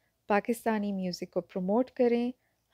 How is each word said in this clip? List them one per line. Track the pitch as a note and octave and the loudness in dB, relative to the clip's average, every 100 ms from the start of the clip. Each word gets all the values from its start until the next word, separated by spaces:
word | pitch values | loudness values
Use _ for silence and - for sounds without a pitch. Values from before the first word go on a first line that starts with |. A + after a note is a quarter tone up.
| _ _ - | _ _ 0
पाकिस्तानी | G3+ A3 A3+ A#3 G#3+ G#3 | 0 0 -2 -2 -2 -2
म्यूज़िक | F#3+ F#3 F3 F3+ | -2 -4 -6 -4
को | F3+ | -4
प्रमोट | F3 G3 F#3 A3 B3+ | -4 -4 0 0 0
करें | - A#3+ A#3 A#3+ - _ _ _ | 2 2 2 -2 -6 _ _ _